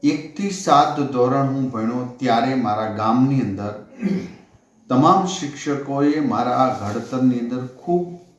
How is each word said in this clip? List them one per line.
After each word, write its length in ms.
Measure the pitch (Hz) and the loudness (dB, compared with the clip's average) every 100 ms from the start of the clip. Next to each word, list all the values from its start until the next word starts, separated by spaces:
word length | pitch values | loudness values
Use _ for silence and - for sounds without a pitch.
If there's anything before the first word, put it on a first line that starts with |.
એકથી 480 | 147 147 - - 202 | 2 0 -4 -6 -6
સાત 480 | 185 - 143 147 151 | -4 2 4 4 2
ધોરણ 480 | 135 123 123 139 135 | -4 0 2 2 0
હું 240 | 135 131 | 0 -2
ભણ્યો 440 | 110 113 123 123 - | -2 -4 -4 -6 -6
ત્યારે 360 | 127 117 127 131 | 0 2 2 0
મારા 380 | 110 104 110 | 0 -2 -2
ગામની 480 | 101 107 123 135 139 | -2 0 4 4 2
અંદર 440 | 107 98 104 107 - - 202 190 - - _ _ _ _ _ | 0 -4 -6 -8 -14 -6 -4 -2 -6 -16 _ _ _ _ _
તમામ 360 | 127 160 190 180 | 2 6 4 2
શિક્ષકોએ 960 | - 143 - - 139 139 139 143 151 | -4 -8 -8 -6 -6 -4 0 2 2
મારા 600 | 139 107 120 120 131 123 | 0 0 0 2 2 0
ઘડતરની 580 | 101 113 113 131 127 120 | -4 -6 -6 2 2 2
અંદર 280 | 117 127 127 | -2 -6 -8
ખૂબ 520 | - - 175 175 175 - | -10 -2 -2 -2 -10 -20